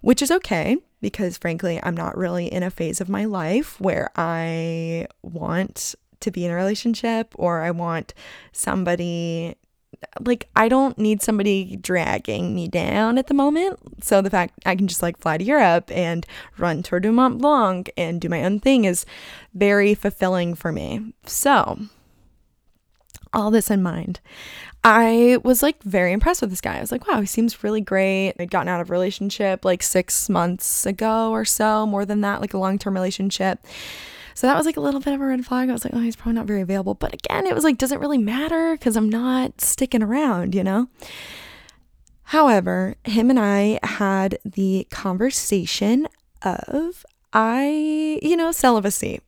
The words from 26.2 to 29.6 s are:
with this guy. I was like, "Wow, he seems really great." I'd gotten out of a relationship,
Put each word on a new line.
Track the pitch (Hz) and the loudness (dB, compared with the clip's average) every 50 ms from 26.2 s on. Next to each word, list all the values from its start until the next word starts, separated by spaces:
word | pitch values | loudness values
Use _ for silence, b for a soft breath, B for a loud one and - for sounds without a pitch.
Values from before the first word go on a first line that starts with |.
| - 320 359 - | 2 2 2 2
with | - 202 | -2 -4
this | 185 180 | -4 -6
guy. | - - - - | -6 -6 -6 -6
I | |
was | - - | -6 -6
like, | 247 247 - - | -6 -6 -2 -2
"Wow, | 370 233 | 0 0
he | 202 | 0
seems | 196 - - 226 233 - - - | -2 0 0 0 0 0 -2 -4
really | 208 214 220 | -2 -2 -2
great." | 208 - 196 190 190 190 190 190 190 190 - - | -2 0 0 2 2 2 2 0 0 -2 -2 -4
I'd | 175 175 | -8 -2
gotten | - 185 - 175 | -2 -2 0 0
out | 180 175 | -2 -2
of | 175 180 | -2 -2
a | 175 | 0
relationship, | 180 185 190 202 - 202 196 - - 214 196 190 185 | 0 0 0 -2 -4 -6 -6 -4 -2 0 0 0 0